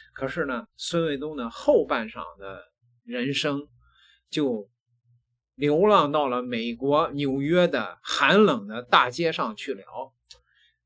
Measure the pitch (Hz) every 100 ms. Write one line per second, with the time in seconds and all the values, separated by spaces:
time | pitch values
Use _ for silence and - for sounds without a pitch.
0 | - - 135 151 143 120 110 _ - 170
1 | 165 139 151 151 117 - - 262 135 135
2 | 110 113 82 - 98 95 90 _ _ _
3 | 117 123 127 139 151 139 147 _ _ _
4 | _ _ _ - 143 113 101 _ _ _
5 | _ _ _ _ _ - 143 151 208 196
6 | 147 151 139 123 123 120 117 117 135 147
7 | 160 143 143 135 143 175 175 135 101 87
8 | - - 139 196 208 127 101 110 123 -
9 | 127 123 165 165 131 104 - 104 - 113
10 | 135 _ _ - _ _ _ _